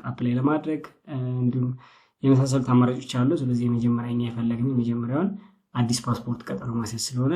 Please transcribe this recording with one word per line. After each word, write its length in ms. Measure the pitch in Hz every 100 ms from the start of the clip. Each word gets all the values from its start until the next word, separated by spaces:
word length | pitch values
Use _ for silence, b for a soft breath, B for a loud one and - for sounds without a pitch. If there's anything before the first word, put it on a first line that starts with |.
አፕላይ 320 | 131 127 123
ለማድረግ፣ 480 | 123 135 151 151 151 - _
እ፣ 140 | - 131 127 127
እንዲሁም 360 | 123 127 127 127 b b b _
የመሳሰሉት 480 | 135 131 135 135 123
አማራጮች 420 | 123 123 123 -
አሉ። 160 | 123 131 165
ስለዚህ 280 | 127 120
የመጀመሪያ 460 | 123 117 120 117 120
እኛ 120 | 120
የፈለግነው 460 | 120 113 117 117 131
የመጀመሪያውን 580 | 127 117 117 117 139 202 B B B _
አዲስ 240 | 123 117 120
ፓስፖርት 400 | - 113 123 117
ቀጠሮ 260 | - 95 120
ማስያዝ 280 | 117 107 113
ስለሆነ 320 | - 127 131